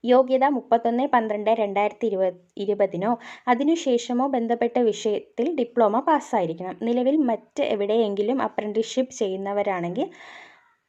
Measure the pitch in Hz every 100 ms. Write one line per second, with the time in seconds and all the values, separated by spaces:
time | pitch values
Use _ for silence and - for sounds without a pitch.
0 | 233 247 254 262 269 262 - 233 233 240
1 | 285 247 220 208 208 226 208 202 208 208
2 | 226 196 190 180 _ - 196 202 196 170
3 | 202 233 - - - 240 285 330 277 240
4 | - 247 277 262 226 240 240 247 233 208
5 | 220 202 - - 262 311 240 - 214 220
6 | 262 294 - 226 170 165 180 - 226 240
7 | 254 311 254 220 - - 285 214 202 226
8 | 220 202 208 262 214 - 214 208 226 -
9 | 254 - 202 190 196 202 202 185 170 190
10 | 330 - - - - - _ _